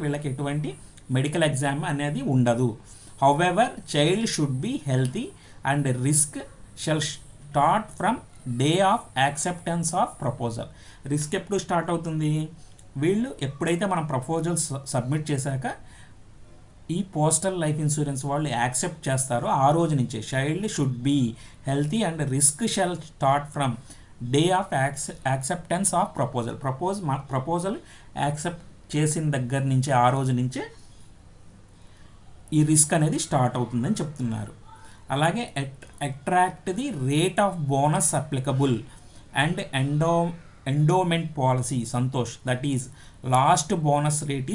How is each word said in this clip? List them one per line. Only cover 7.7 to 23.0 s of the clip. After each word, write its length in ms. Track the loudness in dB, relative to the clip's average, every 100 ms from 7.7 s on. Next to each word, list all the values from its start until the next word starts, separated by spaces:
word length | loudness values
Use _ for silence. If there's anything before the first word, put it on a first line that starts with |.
| 4 0 -2
from 160 | 0 -2 -6 -12 -8 0
day 160 | 2 4 4
of 80 | 2 0 0 0
acceptance 640 | 0 -4 -4 -4 -2 -2 0
of 60 | -2 -2
proposal. 460 | -6 -2 -4 -4 -10 -14 -20 -16 -4
రిస్క్ 200 | -4 -2 -4
ఎప్పుడు 180 | -2 -4 0
స్టార్ట్ 240 | 0 0
అవుతుంది? 380 | -2 -2 -2 0 0 -2 -10 -20 -20 -14 -2
వీళ్ళు 280 | 2 2 0 -4 -8
ఎప్పుడైతే 380 | -2 0 0 0
మనం 120 | 0 0
ప్రపోజల్స్ 540 | -2 -2 -2 0 0 -2 -6 -4
సబ్మిట్ 320 | -2 0 -2 0
చేశాక 340 | -2 -2 -4 -4 -8 -12 -20 -20 -20 -20 -20 -20 -20 -20 -18 -6 -4
ఈ 40 | -4 2
పోస్టల్ 420 | 2 2 0 0
లైఫ్ 160 | 0 0 0
ఇన్సూరెన్స్ 380 | 0 -2 -2 -2
వాళ్ళు 180 | -2 -2 0
యాక్సెప్ట్ 400 | 0 0 -4 -4 -2
చేస్తారో 400 | -2 0 -2 0 4 4
ఆ 20 | 4
రోజు 160 | 4 2
నుంచే 200 | 0 -4 -4
child 320 | -2 0 -2 -2 -2
should 200 | -2 0 0
be 120 | 2 2 -2 -12 -10 -4
healthy 320 | -2 0 0 0
and 120 | -2 -2 2
risk 260 | 2 2 -2 0
shall 200 | 0 -2